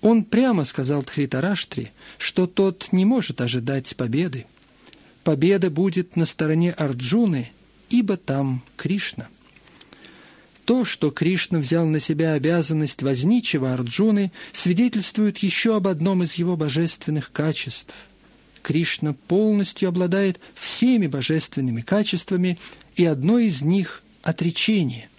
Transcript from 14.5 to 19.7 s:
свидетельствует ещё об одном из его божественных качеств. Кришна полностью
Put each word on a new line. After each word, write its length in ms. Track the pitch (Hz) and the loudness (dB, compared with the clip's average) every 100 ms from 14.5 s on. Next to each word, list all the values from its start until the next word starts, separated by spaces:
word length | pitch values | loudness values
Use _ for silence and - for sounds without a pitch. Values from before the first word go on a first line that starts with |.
свидетельствует 840 | - 175 180 247 226 180 - 214 202 | -4 0 2 2 0 -4 0 -2 0
ещё 360 | 196 - 233 | -2 0 0
об 140 | 214 196 | 2 0
одном 340 | 170 170 190 | 0 0 0
из 120 | 175 | 0
его 220 | - 170 175 | -2 -2 0
божественных 760 | 151 139 165 - - 151 - | -2 0 -2 -2 -4 -4 -6
качеств. 600 | - 151 151 - - - - - _ _ - _ - | -2 -2 -2 -6 -10 -12 -20 -20 _ _ -20 _ -16
Кришна 540 | - 151 165 - 151 | -2 0 0 -2 -4
полностью 760 | 139 _ 185 214 208 196 | -4 _ 2 4 2 0